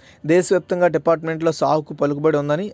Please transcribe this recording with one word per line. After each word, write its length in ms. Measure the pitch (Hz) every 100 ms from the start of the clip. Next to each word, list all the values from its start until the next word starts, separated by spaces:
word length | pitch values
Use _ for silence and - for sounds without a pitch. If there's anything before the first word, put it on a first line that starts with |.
| - - 147
దేశవ్యాప్తంగా 600 | 185 180 185 - 180 175
డిపార్ట్‌మెంట్లో 680 | 160 156 160 160 160 165
షాహుకు 420 | 156 139 156 147
పలుకుబడి 420 | 147 143 143 156 147
ఉందని, 360 | 143 151 202